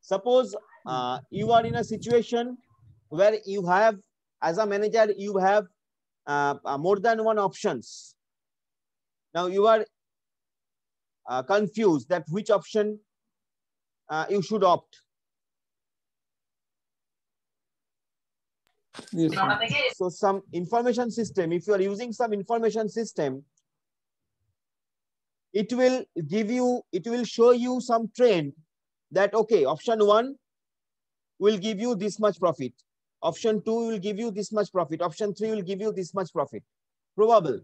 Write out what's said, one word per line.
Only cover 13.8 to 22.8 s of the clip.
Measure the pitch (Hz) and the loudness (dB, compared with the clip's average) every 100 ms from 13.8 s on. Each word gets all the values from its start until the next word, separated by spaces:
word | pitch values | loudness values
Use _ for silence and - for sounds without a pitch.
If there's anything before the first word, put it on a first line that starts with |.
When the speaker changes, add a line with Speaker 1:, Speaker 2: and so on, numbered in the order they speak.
| _ _ _ | _ _ _
Speaker 1:
uh, | 156 160 | -6 -2
you | 202 180 | -2 -2
should | 214 | 2
opt। | 185 165 _ _ _ _ _ _ _ _ _ _ _ _ _ _ _ _ _ _ _ _ _ _ _ _ _ _ _ _ _ _ _ _ _ _ _ _ _ _ _ _ _ - - | 4 4 _ _ _ _ _ _ _ _ _ _ _ _ _ _ _ _ _ _ _ _ _ _ _ _ _ _ _ _ _ _ _ _ _ _ _ _ _ _ _ _ _ -20 -10
Speaker 2:
Yes, | 175 160 | -2 0
sir। | 160 - - 679 587 508 - | 2 0 0 0 -2 -2 -2
Speaker 1:
So | 180 | -6
some | - 208 196 - 170 | 0 0 0 -4 -8
information | 175 233 240 233 247 220 | -2 0 0 0 -2 -4
system, | 220 - 165 175 | -4 -2 0 -2
if | 185 | 0
you | 208 | 0
are | 190 | 0
using | 202 247 214 | -2 -8 -4
some | 240 208 | -4 -4
information | 185 233 226 208 | -2 0 0 0